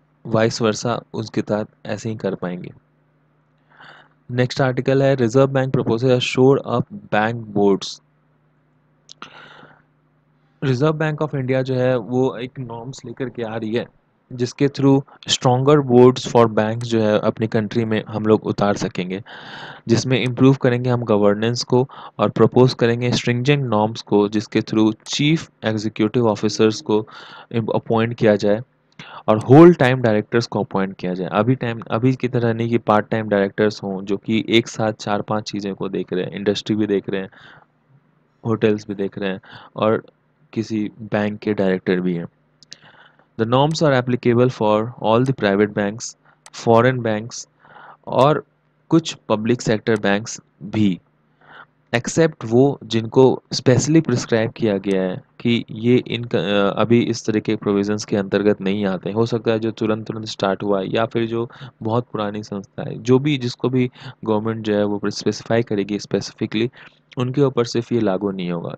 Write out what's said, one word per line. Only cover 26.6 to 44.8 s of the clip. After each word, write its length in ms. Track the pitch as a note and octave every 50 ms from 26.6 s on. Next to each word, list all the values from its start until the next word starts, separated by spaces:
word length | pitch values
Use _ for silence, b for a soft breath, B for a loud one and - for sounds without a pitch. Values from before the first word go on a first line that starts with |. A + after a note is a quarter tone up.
| A2+ A2 A2 -
को 260 | - - G#2+ G#2+ G#2+ B B B B B B B B B
इम-, 240 | - A#2 A2 - -
appoint 380 | G#2+ - - A#2 A2 A2+ A#2 A#2+
किया 220 | - A#2+ G#2+ G#2
जाए 260 | G2+ G#2+ G2+ G#2 A2 B2+ _ _ _ _ _ _ B B B B B B
और 100 | - G#2+
whole 360 | A2 - - C3 D#3 E3+ F3 E3+
time 280 | - C3+ B2 C3 C3
directors 460 | A#2+ A#2 G#2+ G#2 G#2+ - - A#2 A#2+
को 120 | - - A2 G2
appoint 320 | - - G2 F#2+ F#2+ F#2+
किया 180 | - - F2+ F2+
जाए। 160 | F#2 F2+ -
अभी 240 | E2 G#2 G#2+ A#2 C3
time, 260 | C3 B2+ A#2 A#2 A2+ A2 -
अभी 240 | A2 A2+ A#2 C3 C3
की 120 | B2+ -
तरह 260 | B2 B2+ A#2+ A#2 A#2 A2+
नहीं 160 | A2+ A#2 A#2
कि 80 | A#2
part 320 | A2+ - - G#2+ G#2+ G#2 -
time 200 | A2+ A2+ G#2+ G#2+
directors 540 | G#2 G2+ G2 G2+ - - G#2+ G#2 G#2 - -
हों 180 | G2 F#2+ F#2+
जो 160 | G2 G2+ G2+
कि 280 | - - - A2+ A2 - -
एक 180 | G#2+ A2+ A#2
साथ 260 | - - - A2+ G#2+ G#2+
चार 280 | - - G#2+ G#2 G#2
पांच 300 | G2+ - A2 G#2+ G#2+ -
चीज़ें 240 | - G2+ G2+ G2 F#2+
को 140 | - G2 G2
देख 240 | F#2+ F#2 F#2 - F#2
रहे 100 | F2+ F2+
हैं, 80 | -
industry 440 | E2+ F#2+ G2+ G#2 G2+ - - - A2
भी 120 | G#2 G#2+
देख 220 | G#2 G2+ F#2+ - -
रहे 120 | G2 G2
हैं, 80 | F#2+ G2 B B B B B B B B _ _ _ _ _ _ _ _ _ _ _ _ _ _ -
hotels 420 | A#2 A2 G#2+ A2+ A2 G#2 G#2 -
भी 80 | - G2+
देख 240 | G2 G2 F#2+ - -
रहे 100 | G2+ F#2+
हैं 120 | F#2 F#2+ - B B B B B B
और 280 | - G#2+ A2 A2 - - - _ _ _ _ _ _ _ _ -
किसी 380 | A2+ G#2+ - A2+ G#2+ G#2 G2 - -
bank 400 | A2 G2+ - G#2+ G#2 G#2 G#2 G#2
के 140 | - G#2+ G#2
director 460 | G#2 G2 F#2+ F#2 F#2 - - F#2 F#2
भी 160 | F2+ F#2 F2
हैं। 100 | E2+ E2+ - _ _ _ _ _ _ - - B B B B B B B B B B B B _ -
The 120 | A2+ A2+
norms 320 | B2 C3 C#3+ D#3 E3 - E3
are 200 | D3 C3+ B2 A#2+
applicable 460 | B2+ B2 A#2+ - B2 A#2 A#2 B2 B2+ - -
for 300 | A2 G#2+ G#2+ G#2+